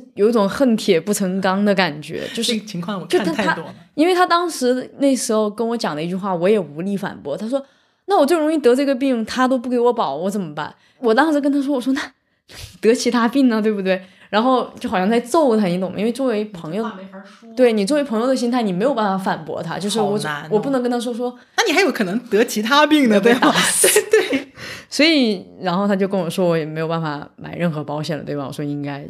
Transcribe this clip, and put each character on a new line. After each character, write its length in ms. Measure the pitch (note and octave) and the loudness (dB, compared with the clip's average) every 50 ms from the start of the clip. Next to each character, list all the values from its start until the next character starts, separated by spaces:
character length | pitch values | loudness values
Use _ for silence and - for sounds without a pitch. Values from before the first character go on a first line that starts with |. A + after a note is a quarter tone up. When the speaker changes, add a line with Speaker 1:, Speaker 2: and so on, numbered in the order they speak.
| - - - | 0 -6 -2
Speaker 1:
有 120 | - G3+ A3+ | 2 2 4
一 40 | |
种 180 | A#3 A3 G3 F#3+ | 4 4 2 2
恨 260 | - - C#4+ B3 A3 | 2 2 2 2 2
铁 240 | G#3+ - - F3+ D#3+ | 2 2 2 2 2
不 140 | D#3+ G#3 G3+ | 2 0 -2
成 260 | - G3+ F3+ F#3 G3 | -2 0 -2 -2 0
钢 240 | F#3 F#3+ F#3 G3 G#3 | 0 0 0 2 2
的 120 | G#3 G3 | 2 4
感 260 | F#3 F#3 E3 C#3+ D3+ | 2 2 0 -2 -6
觉， 260 | D3 D3+ - C#2 - - - | -12 -10 -10 -8 -8 -8 -6
就 80 | A3+ | -4
是 120 | A3+ A#3+ A#3 | -2 -2 -2
Speaker 2:
这 60 | G#3+ | -4
个 60 | - | -6
情 160 | - - E3+ | -8 -10 -8
况 180 | E3+ G#3+ G#3 F#3 | -8 -6 -8 -8
我 60 | D#3 | -6
看 180 | - F4+ E4 A3 | 0 0 0 2
太 300 | D#4+ D#4 A3+ G3+ F#3 - | 0 -2 0 0 -2 -2
多 120 | E3+ - | -4 -6
了。 0 | |
Speaker 1:
就 0 | |
他， 60 | - | -12
他， 40 | - - - _ - | -16 -20 -20 _ 0
因 140 | D4 D#4 F4+ | 2 2 4
为 80 | F#4 | 4
他 100 | F4 F4+ | 4 4
当 240 | E4+ E4+ E4+ F4+ E4+ | 4 2 0 0 -2
时 420 | D4+ - B3+ B3 B3+ B3+ - - - - | -4 -2 0 0 0 0 -4 -8 -6 0
那 180 | C#4 C#4 C4+ | 2 2 2
时 160 | A#3 - - | 0 0 0
候 160 | G#3+ G#3+ G#3+ G#3 | 0 0 0 0
跟 200 | G3+ - A#3 A3+ | -2 -4 -4 -4
我 100 | A#3+ A#3 | -2 -2
讲 180 | A3+ F#3 D3+ | -4 -4 -4
的 80 | D3 E3 | -4 -6
一 40 | F3 | -4
句 80 | F#3 | -6
话， 180 | F#3 G3 G3+ F#3 | -4 -4 -4 -2
我 160 | E3 E3+ G3 | 0 2 2
也 100 | A3 G#3 | 2 2
无 220 | E3+ C#3+ C#3+ D#3 | 0 -4 -8 -8
力 160 | F#3 G3+ G3+ F3+ | -6 -6 -4 -4
反 180 | G3 D#3 - - | -6 -8 -10 -10
驳。 160 | - C#3+ C#3 F3+ | -8 -8 -8 -6
他 100 | G#3 A3+ | -6 -4
说 160 | C4+ C4+ C#4 _ _ _ _ _ _ _ _ | -4 -4 -6 _ _ _ _ _ _ _ _
：“那 120 | - G4+ F4+ | 0 2 4
我 80 | C#4+ | 4
最 100 | C4 F4 | 4 2
容 160 | D#4+ D4+ D4+ | 2 2 0
易 60 | E4 D4+ | 0 2
得 180 | B3+ A#3+ B3 | 4 4 4
这 80 | C4 C#4+ | 4 2
个 120 | C4+ C#4 | 0 0
病， 280 | A#3+ C#4 C4+ B3+ A3+ A3 | 0 0 0 0 -2 -2
他 220 | - - B3 B3+ B3 | -4 -2 0 2 2
都 120 | C4+ B3+ | 2 0
不 100 | A#3 B3+ | -2 -2
给 80 | B3+ A#3+ | -2 2
我 160 | A#3+ B3 A#3+ | 2 2 2
保， 220 | A#3 G3 D3+ C3+ | 0 -2 -4 -4
我 160 | D3+ F3+ G3+ | -4 -4 -4
怎 100 | G3 G#3 | -4 -4
么 140 | F#3 D#3 D3 | -6 -6 -6
办？” 180 | D#3 D3 - - _ _ _ _ - | -8 -10 -10 -10 _ _ _ _ -4
我 120 | C4 A3 A3+ | 0 2 4
当 180 | B3+ D4+ E4 | 4 4 4
时 80 | D4 C#4+ | 2 2
跟 120 | C4+ D4 | 2 2
他 100 | C#4 C#4+ | 0 0
说： 140 | C4 C#4 D4 | 0 -2 -2
我 60 | B3+ | -2
说 120 | G#3+ C4 C4+ | 0 -2 -2
，“那 80 | C#4 - - _ _ _ _ _ _ _ _ - - - - - - | -2 -4 -10 _ _ _ _ _ _ _ _ -20 -18 -18 -18 -14 0
得 140 | - G#3+ B3 | 2 2 2
其 180 | B3+ - A#3+ | 4 2 0
他 160 | A3+ A#3+ A3+ A#3 | 0 2 0 2
病 220 | B3 C#4 C4 B3 | 2 4 4 4
呢， 120 | A3 A3 | 4 2
对 80 | G#3 A3 | 2 0
不 120 | G#3+ G3 | 0 0
对？” 200 | F#3 F#3+ F#3 F#3 F#3 - - _ - - | 0 0 0 -2 -2 -12 -20 _ -14 -2
然 120 | - G#3 | 0 0
后 280 | A#3 C4 C4 B3 - - - - | 2 4 2 2 0 -4 -10 -10
就 100 | - - | -8 -2
好 80 | G#3+ F#3 | 0 0
像 120 | F#3 G3 | 2 4
在 100 | A#3 A#3+ | 2 2
揍 380 | A#3+ A#3+ - E4 D4+ B3+ A3 A3 | 0 2 2 2 4 4 4 4
他， 80 | G#3 F3 | 2 2
你 120 | E3+ F#3 | 0 -2
懂 120 | F#3+ F3 | -2 -4
吗？ 60 | - F3+ | -4 -2
因 80 | G3+ | -2
为 60 | A#3+ | -2
作 160 | A3+ B3+ C4+ B3+ | -2 -2 -2 -2
为 180 | A3 G#3 G#3+ | 0 -2 -4
朋 280 | G#3+ G#3 E3 - D#3 E3+ | -6 -10 -12 -10 -8 -6
友， 80 | G#3+ A3+ | -6 -6
Speaker 2:
话 100 | G#3+ G3 | -6 -8
没 80 | F#3 F#3+ | -12 -16
法 160 | F#3+ F#3+ G3 - | -18 -18 -18 -20
说。 240 | - - - A3+ A3+ - | -20 -20 -20 -20 -12 2
Speaker 1:
对， 180 | A#3+ B3+ A#3+ A3 | 4 4 4 6
你 120 | G#3 G3 | 4 2
作 120 | F#3+ D4+ D4 | 2 2 0
为 60 | C#4 | 0
朋 160 | C#4+ A3+ G#3+ | 0 -2 0
友 80 | A#3 C4 | 0 2
的 80 | C4 | 0
心 140 | A#3 B3 A#3+ | 0 0 0
态， 120 | B3 B3+ | 0 0
你 100 | A3 G3+ | 0 0
没 140 | F3 F3 A3 | 0 0 0
有 80 | C#4+ C#4 | 0 2
办 120 | A3+ G#3+ | 2 0
法 120 | G3 F#3+ F#3 | 0 0 0
反 260 | F#3+ A3 E3+ D#3+ D3+ | -2 -2 -4 -4 -6
驳 180 | - - - E3+ | -10 -8 -8 -6
他， 140 | E3 D3+ D#3 | -6 -6 -6
就 120 | F3+ G#3 | -4 -4
是 100 | G3 A3 | -2 0
我， 120 | G#3 G3 | 0 0
Speaker 2:
好 60 | G#3 G#3 - | 0 -2 -2
难 200 | D3+ D3 C#3+ D#3+ | -4 -6 -6 -4
哦。 40 | D#3 | -2
Speaker 1:
我 80 | G#3+ G#3 | -2 0
不 100 | G#3 C#4 | 0 2
能 120 | C4+ C4 | 0 0
跟 80 | B3 A#3+ | 0 0
他 100 | B3 A#3+ | -2 -2
说， 140 | A3 B3+ A#3 | -2 -4 -6
说， 200 | A3 B3 B3 B3 - - _ - - | -4 -6 -6 -8 -10 -20 _ -4 -2
Speaker 2:
那 60 | A4+ | 0
你 100 | G4+ C#4+ | 2 2
还 80 | F4+ | 2
有 100 | G4+ C#4+ | 2 2
可 120 | - - G#3 | 0 -2 -2
能 140 | F3 G3 B3 - - | -2 -2 -4 -4 0
得 160 | G3 G3+ A#3+ | 0 0 2
其 180 | - - G#3+ | 2 0 -4
他 240 | G#3 A3 C#4+ D4 D4+ | -2 2 4 4 4
病 240 | D4+ D#4 D4+ C4+ A3+ | 6 4 4 4 4
呢， 100 | G#3 G3+ | 4 4
Speaker 1:
被 140 | G3 A#3 A#3+ | 6 4 4
打 60 | B3 | 4
Speaker 2:
对 100 | G#3+ - | 4 2
吧？ 40 | E3 | 2
Speaker 1:
死。 340 | - - - - - - F#3 - G#4+ | 2 0 0 0 2 2 4 2 2
Speaker 2:
<laughs> 80 | G#4 - | 2 4
对， 180 | - G#4+ - - | 2 2 2 2
对。 180 | - C4+ - - - - - - - - - - | -2 -4 -4 -6 -18 -18 -16 -16 -16 -16 -16 -10
Speaker 1:
所 160 | - - D4 | 0 2 4
以， 400 | E4 D#4+ C#4+ B3 A3 G3+ F3+ - F2+ F2 F2+ | 4 4 4 2 2 0 -4 -6 -14 -16 -8
然 160 | F#3 F3+ E3+ F#3+ | -4 -2 0 0
后 80 | G3+ G3+ | 0 0
他 60 | G3+ | 0
就 140 | F#3+ G3 F#3+ | 0 0 -2
跟 100 | G3+ F#3+ | -2 -2
我 120 | E3+ E3 | -2 -2
说 180 | - F#3+ F#3 E3+ | -2 0 0 2
，“我 100 | E3 E3 | 2 0
也 60 | D3+ | 0
没 160 | D#3 D#3 D#3+ | -4 -4 -4
有 80 | D#3+ D#3+ | -4 -2
办 140 | E3 E3 | -2 -4
法 280 | D#3+ D#3 C#3+ D3 - - _ | -4 -4 -6 -8 -10 -14 _
买 200 | - - D3+ - | -18 -16 -12 -6
任 140 | D#3+ E3+ F3 | -2 -2 -2
何 140 | D3 D3+ C#3 | -2 -4 -6
保 180 | D3 D3 D3+ | -6 -6 -6
险 160 | D#3 D#3 D#3 C#3 | -4 -6 -6 -6
了， 60 | C#3+ | -6
对 120 | D3 D3 | -6 -6
吧？” 100 | C#3+ C#3 C3 | -6 -6 -8
我 40 | |
说 120 | C#3 - D3+ | -8 -8 -6
，“应 180 | C#3+ D3 C#3+ | -6 -6 -6
该 240 | C#3+ C#3+ C#3 C#3 D3 E3 | -6 -8 -8 -10 -12 -16